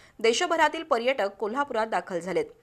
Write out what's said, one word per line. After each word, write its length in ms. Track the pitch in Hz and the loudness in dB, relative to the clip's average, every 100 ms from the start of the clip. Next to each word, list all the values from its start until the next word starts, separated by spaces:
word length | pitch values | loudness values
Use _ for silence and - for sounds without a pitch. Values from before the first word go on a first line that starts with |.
| - - | -20 0
देशभरातील 640 | 226 240 359 330 302 320 | 2 2 0 4 2 2
पर्यटक 460 | 320 233 240 269 202 | -2 0 2 0 -2
कोल्हापुरात 580 | 202 208 254 285 226 220 | -2 -4 -2 -2 -2 -2
दाखल 340 | 196 185 180 | -2 -2 -6
झालेत. 240 | 175 170 151 - | -2 -2 -2 -8